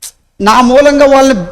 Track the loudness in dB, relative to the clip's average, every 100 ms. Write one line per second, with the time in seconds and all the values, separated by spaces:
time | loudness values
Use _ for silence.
0 | -20 -20 _ -6 -2 0 2 2 2 2
1 | 2 2 0 -2 -4